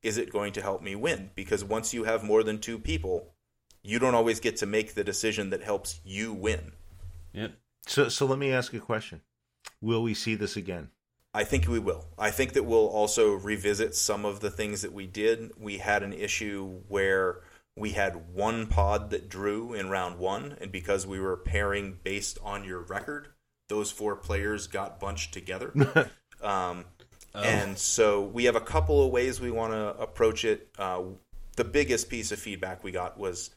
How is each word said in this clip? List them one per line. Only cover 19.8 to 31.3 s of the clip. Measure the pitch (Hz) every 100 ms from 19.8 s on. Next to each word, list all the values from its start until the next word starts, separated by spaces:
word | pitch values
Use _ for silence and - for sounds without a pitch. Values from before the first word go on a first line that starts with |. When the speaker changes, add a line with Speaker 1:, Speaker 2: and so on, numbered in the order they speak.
| 95
Speaker 1:
round | 95 90 87
one, | 92 101 143 147
and | 98
because | 92 85 98 95
we | 95
were | 95 90
pairing | - 92 101 101 98 92
based | 92 101 - -
on | 104 101 98
your | 92
record, | 85 95 107 147 147 _ _ _ _
those | 107 104
four | - 104 101
players | - 101 104 104 92
got | 98 95 -
bunched | 98 82 -
together. | 95 90 92 127
Speaker 3:
<laughs> | 147 139 160 - - _ -
Speaker 1:
Um, | 104 98 90 90 87 _ - _ - 104
Speaker 2:
Oh. |
Speaker 1:
and | 104 107 98 95
so | - - 107 104
we | 101 117 120
have | 113
a |
couple | - 160 - 143 135
of |
ways | 123 127 113
we | 123
wanna | 113 113 110 104 -
approach | 113 - 113 110
it. | 113 107 - -
Uh, | 95 90 92 95 _